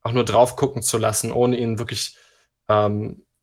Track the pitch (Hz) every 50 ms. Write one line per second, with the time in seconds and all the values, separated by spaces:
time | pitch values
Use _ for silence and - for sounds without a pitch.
0 | - 117 117 127 117 107 107 113 123 - - - 143 131 - 117 107 - - 113
1 | 110 110 107 - - 117 - 120 123 123 123 120 120 113 113 107 113 - 110 104
2 | - - - _ _ _ _ _ _ _ _ _ _ - 107 104 104 104 104 104
3 | 107 110 - - - _ _ _